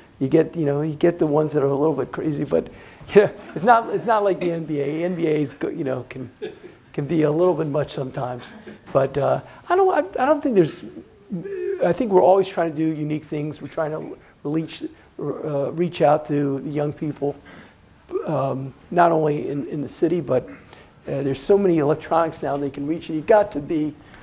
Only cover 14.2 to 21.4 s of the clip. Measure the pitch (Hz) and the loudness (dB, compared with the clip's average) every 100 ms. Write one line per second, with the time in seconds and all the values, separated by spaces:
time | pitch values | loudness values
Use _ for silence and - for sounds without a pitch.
14.2 | - _ 147 160 160 - - - - - | -20 _ -4 -4 -4 -10 -12 -14 -20 -10
15.2 | 147 - 156 143 135 160 175 - 151 156 | -8 -6 -4 -2 -4 -2 -4 2 4 4
16.2 | 151 147 143 139 131 147 147 147 156 139 | 2 0 0 -2 -4 -2 -4 -4 -8 -4
17.2 | 143 - - - - _ _ _ - 370 | -4 -4 -14 -20 -20 _ _ _ -8 -6
18.2 | 208 147 135 131 135 - - 175 170 165 | -4 -2 -2 -4 -8 -14 -4 4 4 4
19.2 | 156 147 131 143 - 156 147 - 165 175 | 2 -2 -4 -6 -6 -6 -6 0 0 0
20.2 | 143 127 - - - - - _ - 143 | 2 0 0 -14 -20 -20 -20 _ -8 -4
21.2 | 139 135 | -2 -2